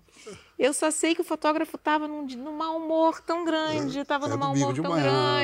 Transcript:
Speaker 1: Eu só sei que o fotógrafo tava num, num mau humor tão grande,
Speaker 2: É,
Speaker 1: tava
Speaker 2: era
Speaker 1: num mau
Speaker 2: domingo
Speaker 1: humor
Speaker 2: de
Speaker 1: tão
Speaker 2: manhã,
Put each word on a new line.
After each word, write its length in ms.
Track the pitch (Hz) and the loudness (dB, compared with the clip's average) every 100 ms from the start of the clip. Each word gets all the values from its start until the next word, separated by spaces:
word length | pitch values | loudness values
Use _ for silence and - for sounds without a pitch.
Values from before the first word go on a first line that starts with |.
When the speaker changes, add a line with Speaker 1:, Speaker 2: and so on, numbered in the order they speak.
| _ - 214 175 - - | _ -20 -18 -18 -16 0
Speaker 1:
Eu 140 | 269 | 2
só 180 | 285 311 | 2 0
sei 240 | 302 320 330 | 2 0 0
que 60 | |
o 20 | |
fotógrafo 540 | 330 311 311 311 320 - | -2 0 0 0 -2 -4
tava 280 | 311 302 302 | 0 0 0
num, 160 | 302 277 | -6 -8
num 320 | 240 294 302 | -10 -10 -6
mau 180 | 320 320 | -4 -4
humor 440 | 311 320 320 320 | 0 4 4 2
tão 240 | - 339 330 | -4 -2 0
grande, 540 | 311 311 311 277 277 | 0 0 -2 -2 -4
Speaker 2:
É, 40 | |
Speaker 1:
tava 220 | 285 285 285 | -2 -2 -2
Speaker 2:
era 80 | 277 | -2
Speaker 1:
num 40 | |
mau 80 | 277 | 0
Speaker 2:
domingo 160 | 196 277 | 2 2
Speaker 1:
humor 80 | 262 | 0
Speaker 2:
de 60 | |
Speaker 1:
tão 100 | 339 | 0
Speaker 2:
manhã, 120 | 330 277 269 285 285 | 2 2 2 2 2